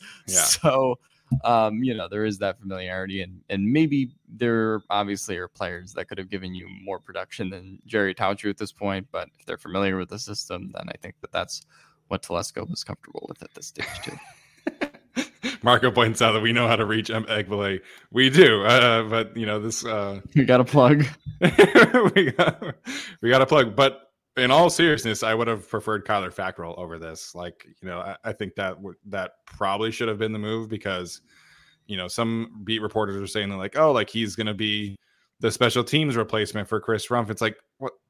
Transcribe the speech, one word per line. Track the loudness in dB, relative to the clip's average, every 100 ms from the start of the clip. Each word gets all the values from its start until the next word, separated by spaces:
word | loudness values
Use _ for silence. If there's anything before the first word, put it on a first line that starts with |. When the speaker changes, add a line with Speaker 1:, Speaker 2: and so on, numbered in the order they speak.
| -12 -18 -4
Speaker 1:
Yeah. | 0
Speaker 2:
So, | 0 2 2 2 2 -2 _ _ -6 -2
um, | 2 2 2 0
you | -2
know, | -4 -6
there | -4
is | -4 -2
that | -4 -6
familiarity, | -10 -10 -8 -8 -6 -8
and, | -8 -12 -6
and | -2 2
maybe | 2 2 0 -4 -8 _
there | -4 0 0 0 -2 -4
obviously | -4 -2 -6 -6 -8
are | -10
players | -8 -8 -10 -14
that | -12 -12
could | -12
have | -10
given | -10 -10
you | -12 -14 -16
more | -12 -12
production | -12 -12 -12 -10 -10
than | -10 -16 -20 -4
Jerry | 0 0
Tauchu | 0 -2 -2 -6
at | -6
this | -8
point, | -6 -4 -4 -6
but | -10 -10 _
if | -12
they're | -12
familiar | -6 -2 -2 -2
with | -6
the | -10
system, | -12 -12 -10 -10 -12
then | -14 -14
I | -14
think | -16 -18
that | -8
that's | -8 -6 -10 -16 _ _ _ -10
what | -8
Telesco | -6 -6 -6 -8 -10
was | -10
comfortable | -12 -14 -14 -16 -14
with | -18
at | -20
this | -20 -18
stage | -12 -12 -12
too. | -14 -16 -18 -20 _ _ -12
Speaker 1:
<laughs> | -10 -12 -12 _ -8 -8 _ -10 -2
Marco | 4 4 4
points | 4 2 4
out | 2
that | 2
we | 2
know | 2 2
how | 2
to |
reach | 0 -2 -2
M-, | -4
Egbele. | -4 -4 -4 -4 -4 -4 -10 -20 _
We | 2 6
do, | 10 10 8
uh, | 6 6 6 4
but, | 2 -2 -2 -4
you | -4
know, | -4
this, | -4 -6
uh, | -6 -4 -4 -8 -2
Speaker 2:
We | 2
got | 6 4
a |
plug. | 6 6 8 6 2 -4
Speaker 1:
<laughs> | -16 0
we | 2 6 8 8 8 6 4 4 2
got, | 2 0 0 -8 -12 -12 -12 -12 -4
we | 4
got | 4
a | 6
plug. | 4 4
But | 4 2 2 _ _ _ -2
in | 4
all | 6 6
seriousness, | 4 2 2 -2 -2
I | 0
would | 0 0
have | -4 -4
preferred | -6 -4 -4 -2
Kyler | -2 -2
Fackrell | -6 -8 -8 -12 -12
over | -12 -12
this. | -14 -14 -16
Like, | -14 -14 -16 -20 _
you | -12
know, | -10
I, | -10 -10
I | -10
think | -8 -8 -6
that | -6 -8
w-, | -14 -18 -12
that | -8 -8 _ -18
probably | -6 -2 -2 -2
should | -4 -4
have | -2
been | -4
the | -4
move | -6 -6 -6
because, | -8 -6 -6 -6 -14 _ _ _ _ _ _ -12
you | -10
know, | -8
some | -4 -2 -2 -6 -10
beat | -6 -6
reporters | -4 -2 -2 -4
are | -6
saying | -4 -4
that, | -6
like, | -6 0
"Oh, | 2
like, | 2 0
he's | -4 -4 -4
gonna | -6
be | -4 -4 -4 -6 -12 _ _ _ _
the | -2
special | 2 2 2
teams | 0 0 0 -2
replacement | -2 -2 -2 -4 -4
for | -4
Chris | -2 -4 -2
Rumph." | -2 -2
It's | -2
like, | -4 -4 _ -14
what? | -12 -12 _